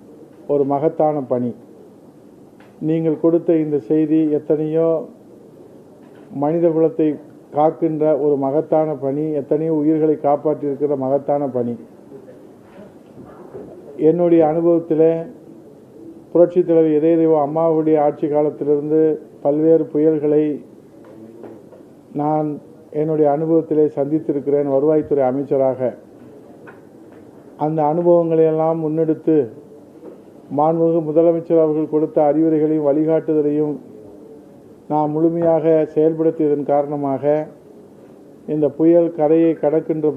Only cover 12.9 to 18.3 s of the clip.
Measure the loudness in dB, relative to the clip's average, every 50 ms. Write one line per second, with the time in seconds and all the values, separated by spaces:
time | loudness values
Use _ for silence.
12.9 | -20 -20 -20 -20 -20 -20 -20 -20 -20 -20 -20 -20 -18 -18 -18 -18 -20 -20 -20 -18
13.9 | -6 2 2 2 4 4 2 4 4 4 4 4 2 0 2 2 2 0 0 0
14.9 | 2 2 2 2 2 0 -6 -10 -14 -20 -20 -20 -20 -20 -20 -20 -20 -20 -20 -20
15.9 | -20 -20 -20 -20 -20 -20 -14 -2 2 2 4 4 2 0 0 2 2 2 4 2
16.9 | 2 2 2 2 2 2 2 2 2 2 0 0 -2 0 0 0 0 0 2 2
17.9 | 2 2 2 0 0 -2 -4 -2